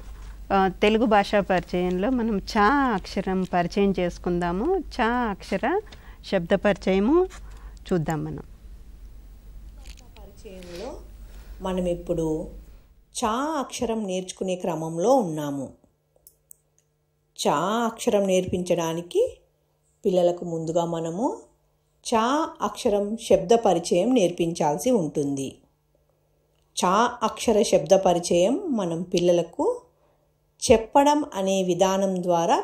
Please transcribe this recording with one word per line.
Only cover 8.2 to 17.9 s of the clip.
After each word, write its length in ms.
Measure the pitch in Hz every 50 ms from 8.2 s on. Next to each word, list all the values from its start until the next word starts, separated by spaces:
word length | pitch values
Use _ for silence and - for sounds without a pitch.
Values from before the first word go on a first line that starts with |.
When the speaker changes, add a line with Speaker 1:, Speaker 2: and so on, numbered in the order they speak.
| 151
Speaker 1:
మనం. 200 | 156 151 - - - - - - - - - - - - - - - - - - - - - - - - - - - - - - - - - - - - 214
Speaker 2:
పరిచయంలో 800 | 190 190 - - - 220 190 185 180 175 170 175 214 269 - - - - - - - - - - - - - -
మనం 240 | 185 190 185 185 180
ఇప్పుడు 640 | 175 170 170 - - 170 165 165 156 156 156 190 - - - - - - - - _ _ _ _ _ - - 240
చా 100 | 214 220 247 285 311 320 285 254
అక్షరం 440 | - - - 254 226 226 226 214
నేర్చుకునే 480 | 190 185 185 185 185 - - 196 185 185
క్రమంలో 600 | 185 - 185 165 160 160 160 165 165 180 233 269
ఉన్నాము. 580 | 269 208 165 156 156 147 143 139 139 127 101 - _ _ _ _ _ _ _ _ _ _ _ _ _ _ - - _ _ _ _ _ _ _ _ _ _ _ _ _ _ _ _ - -
చా 100 | 208 156 143 165 196 220 233 233 220